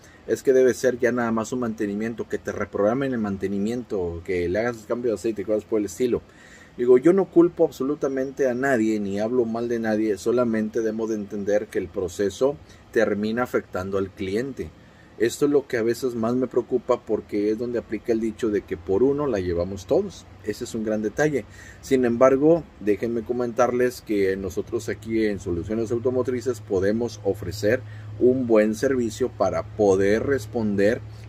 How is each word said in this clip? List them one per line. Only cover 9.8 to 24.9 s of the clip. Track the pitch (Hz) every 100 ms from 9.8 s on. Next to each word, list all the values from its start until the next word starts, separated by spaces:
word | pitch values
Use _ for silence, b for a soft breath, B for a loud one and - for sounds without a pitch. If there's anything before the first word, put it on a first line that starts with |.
| 113 107 110 95
solamente | 117 120 123 110 107 120
debemos | 110 110 113
de | 110
entender | 101 104 98 104 107
que | 110
el | 90
proceso | 101 90 - 101 - 131 147 B B B
termina | 117 107 101 107 113
afectando | 123 120 - 95 95 98
al | 95
cliente. | - 95 101 135 123 82 - B B B B
Esto | 113 - 143
es |
lo | 143 -
que | 120
a |
veces | 113 117 131
más | 120 110 123
me | 127
preocupa, | 127 117 123 - 120
porque | - 104 - 104 104
es | 110
donde | 123 117
aplica | 101 107 -
el | 113
dicho | 110 104 113
de | 104
que | - 85
por | 90 95
uno | 131 143 147
la | 104
llevamos | 92 85 87 98 -
todos. | 151 202 - - -
Ese | - 104 120
es | 117
un |
gran | 110 107
detalle. | 107 - 151 135 - B B B
Sin | - 131 123
embargo, | 117 131 135 151 170 - -
déjenme | 98 101 117 117
comentarles | 107 120 123 113 120 123 123 120
que | - 104 95 98
nosotros | 95 95 95 113
aquí | 117